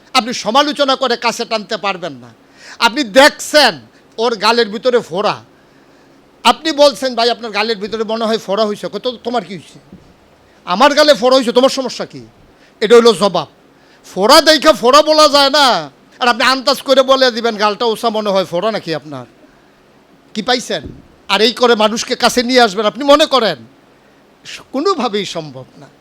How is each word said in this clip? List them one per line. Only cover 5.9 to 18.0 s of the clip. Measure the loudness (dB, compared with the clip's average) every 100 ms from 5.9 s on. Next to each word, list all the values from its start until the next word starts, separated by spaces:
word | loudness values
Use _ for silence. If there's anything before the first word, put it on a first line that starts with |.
| _ _ _ _ _
আপনি | 0 0 -2
বলছেন, | 2 2 2 -4 -2
"ভাই, | -2
আপনার | -2 -6
গালের | -4 -4 -4
ভিতরে | -6 -6
মনে | -6 -4 -2
হয় | -4
ফোড়া | -4 -2 -2
হইছে।" | -4 -10
কয়, | -10
"তো | -10 -10
তোমার | -6 -6 -6
কি |
হইছে? | -12 -18 -20 _ -20 -20 _ _ _ _ _ -6
আমার | 2 4
গালে | 4 4
ফোড়া | 4 2 2
হইছে, | 2
তোমার | 2 2
সমস্যা | 0 -8 -8 -12
কি?" | -14 -20 _ _ _ _ _
এটা | 4 6
হইলো | 6
জবাব। | 2 0 -2 -6 _ _ _ _ _ -14
ফোড়া | -2 0 2
দেখে | 2 2 2
ফোড়া | 2 4 4
বলা | 4 4 4
যায় | 4 2
না, | 2 2 0 -4 -14 _ -4
আর | -2
আপনি | 0
আন্দাজ | 0 0 0 -2
করে | 2 2
বলে | 4 4 2
দিবেন, | 0 -4 -2
"গালটা | -2 0 -2
ওসা | -2